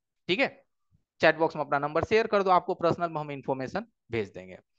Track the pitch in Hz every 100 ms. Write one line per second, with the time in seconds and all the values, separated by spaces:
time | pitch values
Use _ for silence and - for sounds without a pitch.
0 | _ _ - 196 269 - _ _ _ _
1 | _ _ 165 156 160 160 139 143 147 156
2 | 160 220 220 208 190 180 175 175 170 170
3 | 175 156 151 139 135 131 131 185 233 _
4 | _ 113 98 92 92 90 _